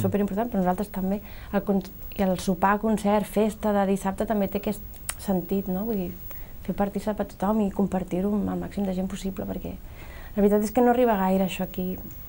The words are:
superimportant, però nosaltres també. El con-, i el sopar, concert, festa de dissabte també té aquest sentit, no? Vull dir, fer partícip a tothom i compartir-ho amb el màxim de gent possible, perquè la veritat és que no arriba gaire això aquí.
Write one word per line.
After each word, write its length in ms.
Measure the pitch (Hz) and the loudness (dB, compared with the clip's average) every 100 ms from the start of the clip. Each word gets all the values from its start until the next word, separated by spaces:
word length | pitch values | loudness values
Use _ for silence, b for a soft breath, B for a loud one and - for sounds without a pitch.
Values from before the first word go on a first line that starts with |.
superimportant, 480 | 190 196 202 190 240 | 2 2 0 0 0
però 120 | 202 | 2
nosaltres 280 | 180 180 202 | 2 2 -2
també. 280 | - 185 196 B B B | -2 -2 -2 B B B
El 80 | 202 | -2
con-, 180 | 196 196 - - - - | 2 0 0 -10 -12 0
i 40 | 196 | 2
el 120 | 180 | 2
sopar, 400 | - 180 196 208 | 0 2 4 4
concert, 440 | 220 214 202 208 185 | 2 2 4 2 2
festa 480 | - 214 202 214 | 2 2 2 0
de 120 | 202 190 | 2 4
dissabte 360 | 196 190 190 214 | 2 0 -2 0
també 220 | 208 196 | 2 0
té 100 | 202 | 0
aquest 240 | 220 202 - - - - | -2 -4 -8 -12 -10 -8
sentit, 480 | - 185 165 196 190 | 0 0 2 -2 0
no? 180 | 185 220 | -2 -2
Vull 120 | 214 180 | -2 -4
dir, 60 | - - B B B - | -6 -12 B B B -6
fer 80 | 180 | 0
partícip 440 | 202 202 208 202 | 0 0 -4 -2
a 60 | 196 | -4
tothom 360 | - 196 220 | -2 0 2
i 100 | 202 | 2
compartir-ho 580 | 196 190 185 180 175 196 | 2 0 0 -2 -2 0
amb 160 | 208 190 | 0 0
el 80 | 180 | -2
màxim 260 | 180 - 202 | -4 -4 -2
de 80 | |
gent 140 | 185 190 | -2 -4
possible, 360 | 196 190 190 202 | -4 -6 -6 -6
perquè 240 | 190 - 185 B B B B B - | -6 -8 -10 B B B B B 4
la 60 | |
veritat 200 | 202 208 | 6 6
és 80 | 208 | 4
que 100 | 247 | 4
no 100 | 240 | 6
arriba 240 | 240 247 208 | 6 6 4
gaire 280 | 190 190 185 | 4 4 2
això 180 | - | -2
aquí. 340 | 180 - 185 185 - - | -6 -4 -4 -6 -8 -12